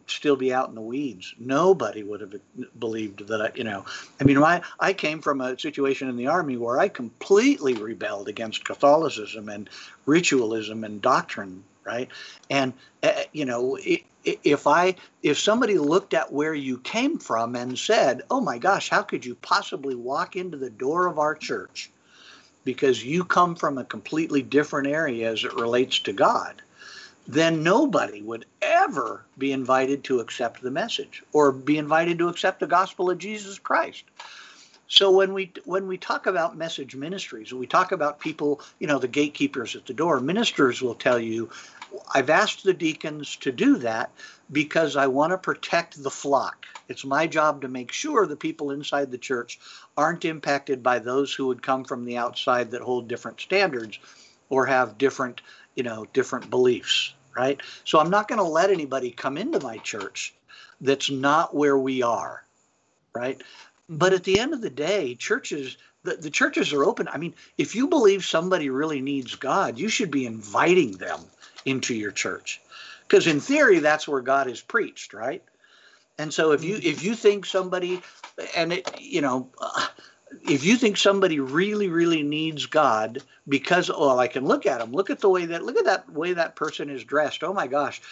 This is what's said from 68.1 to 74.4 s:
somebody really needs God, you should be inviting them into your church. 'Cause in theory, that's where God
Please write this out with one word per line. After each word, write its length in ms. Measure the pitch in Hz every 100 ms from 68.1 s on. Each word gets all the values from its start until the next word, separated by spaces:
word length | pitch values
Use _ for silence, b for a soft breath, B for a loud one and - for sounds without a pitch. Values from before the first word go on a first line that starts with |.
| 196
somebody 460 | 175 160 180 185 143
really 320 | 131 156 143
needs 340 | 135 139 117
God, 440 | - 131 180 151 113
you 100 | 208
should 220 | - 190
be 160 | 143 123
inviting 640 | 113 104 - 160 175 127
them 280 | 90 85 78 - _ B B
into 300 | 139 131 -
your 180 | 113 104
church. 480 | 90 101 92 - - B B B B -
'Cause 180 | 196 165
in 140 | 147
theory, 380 | 139 294 262 175
that's 280 | 147 151 -
where 140 | 139
God 260 | 123 139